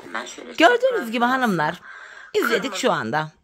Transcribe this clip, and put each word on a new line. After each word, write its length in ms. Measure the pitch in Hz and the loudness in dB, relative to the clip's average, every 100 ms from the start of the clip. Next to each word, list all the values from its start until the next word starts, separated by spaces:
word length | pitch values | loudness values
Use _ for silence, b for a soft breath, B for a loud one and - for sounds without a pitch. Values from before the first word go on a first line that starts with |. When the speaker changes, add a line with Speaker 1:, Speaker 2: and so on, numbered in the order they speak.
Speaker 1:
hemen 240 | - - - | -12 -10 -10
şöyle 260 | - - | -14 -6
Speaker 2:
Gördüğünüz 280 | - 339 480 | 4 6 6
Speaker 1:
tekrar 260 | 523 453 226 | 2 0 -2
Speaker 2:
gibi 180 | 240 | 0
hanımlar, 560 | 240 262 240 170 151 175 B B B B B | 0 2 0 0 0 -4 B B B B B
izledik 280 | 427 247 220 | 0 2 0
Speaker 1:
kırmızı. 180 | 254 - | -2 0
Speaker 2:
şu 120 | 240 | 0
anda. 360 | 165 113 147 156 - | 0 0 -2 -4 -10